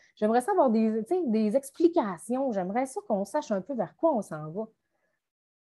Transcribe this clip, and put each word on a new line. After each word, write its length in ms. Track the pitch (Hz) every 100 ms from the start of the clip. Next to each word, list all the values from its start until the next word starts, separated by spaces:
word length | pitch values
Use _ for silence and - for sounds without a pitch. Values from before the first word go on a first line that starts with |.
| _ _
j'aimerais 240 | 214 233
ça 140 | 254
avoir 160 | 381 269
des, 340 | 220 220 220 214
tu 80 |
sais, 80 | 370 311
des 320 | 220 214 254
explications, 960 | - - 339 339 214 254 - 254 269
j'aimerais 320 | 196 180 220 269
ça 160 | 415 -
qu'on 200 | 202 202
sache 260 | 302 294
un 80 | 196
peu 140 | 185
vers 240 | 254 170 -
quoi 160 | 330
on 80 | 247
s'en 280 | - 156 156
va. » 160 | 175 220 _ _ _ _ _ _ _ _ _ _